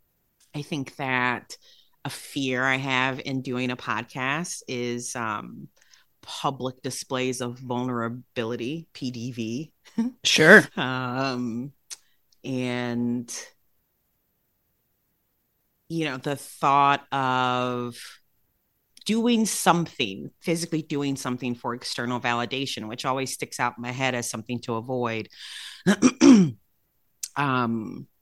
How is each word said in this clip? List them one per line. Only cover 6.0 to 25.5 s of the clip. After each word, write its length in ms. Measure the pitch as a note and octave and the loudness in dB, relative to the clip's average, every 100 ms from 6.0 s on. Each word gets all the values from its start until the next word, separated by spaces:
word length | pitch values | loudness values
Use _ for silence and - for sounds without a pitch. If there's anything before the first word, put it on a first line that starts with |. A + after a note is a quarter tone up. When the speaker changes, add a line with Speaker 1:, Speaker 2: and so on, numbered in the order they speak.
| _ _ | _ _
Speaker 1:
public 600 | - - D3+ C3+ B2 B2+ | -16 -6 -4 -2 -6 -6
displays 600 | C3+ - - C3 B2+ B2 | -8 -8 -4 -2 -2 -2
of 180 | B2 B2 | -6 -8
vulnerability, 1300 | C3 B2 B2+ A#2+ A2+ A#2+ - - A2+ A#2+ A#2+ D#3+ D#3+ | -4 -2 -2 -2 -4 -6 -10 -6 -4 -4 -6 -8 -12
P 180 | - B2+ | -10 -8
D 200 | B2 A#2+ | -8 -8
V. 400 | A#2 A2 A#2+ D#3 _ - - | -6 -6 -6 -8 _ -14 -6
<laughs> 260 | A#3 - | -4 -4
Speaker 2:
Sure. 400 | - - D#3 G3+ - - | 0 6 12 12 10 0
Speaker 1:
Um, 960 | C3 B2+ B2+ B2 C3+ B2 B2 A#2 C3+ - - - _ _ _ _ - | -2 -2 -2 -2 -2 -2 -4 -4 -8 -12 -20 -20 _ _ _ _ -6
and, 840 | B2+ B2+ B2 B2 A#2+ A#2+ A#2+ A#2+ - - _ _ _ _ _ _ _ _ _ _ _ _ _ _ _ _ _ _ _ _ _ _ _ - | -4 -2 -2 -2 -2 -2 -2 -6 -12 -14 _ _ _ _ _ _ _ _ _ _ _ _ _ _ _ _ _ _ _ _ _ _ _ -8
you 160 | E3 D#3 | -2 -2
know, 100 | C3+ | -2
the 220 | C#3 C#3 | -4 -4
thought 680 | - - D3+ C#3 C#3+ C#3 - | -6 -2 4 6 6 4 0
of 840 | C#3 C3 B2+ B2+ B2 B2+ B2 A#2+ A#2+ - - _ _ _ _ _ _ _ - - | -2 0 2 2 0 0 -2 -6 -10 -16 -20 _ _ _ _ _ _ _ -12 -2
doing 400 | G#3+ A3+ A#3 A3 | 0 4 4 2
something, 840 | - - E3+ D#3+ - A#2 F#2+ C#3+ - | 0 2 2 0 -6 -8 -8 -12 -10
physically 420 | - E3 E3+ D#3+ | -4 -4 -2 -6
doing 340 | D#3 C#3+ C#3+ C3+ | -4 -4 -4 -4
something 380 | C3+ B2 C3 A#2+ | -6 -6 -4 -6
for 180 | C3 | -6
external 480 | A#2+ - - A#2+ B2 | -8 -8 -6 -4 -2
validation, 680 | A#2+ A#2+ A#2+ C3 C3 - G#2+ | -2 -2 -2 -4 -6 -6 -8
which 160 | A2+ | -6
always 300 | C#3+ C3 C3 | -4 -2 -4
sticks 260 | - - - | -6 -8 -2
out 140 | B2 A#2+ | -4 -2
in 40 | |
my 100 | A#2+ | -8
head 240 | B2+ C3 B2 | -2 -2 -2
as 140 | A#2 | -4
something 320 | A2+ G#2+ A#2+ | -8 -6 -6
to 140 | - A2+ | -4 -6
avoid. 520 | A#2+ C3 A#2+ A2+ G#2 - - | -4 -2 -2 -4 -8 -12 -16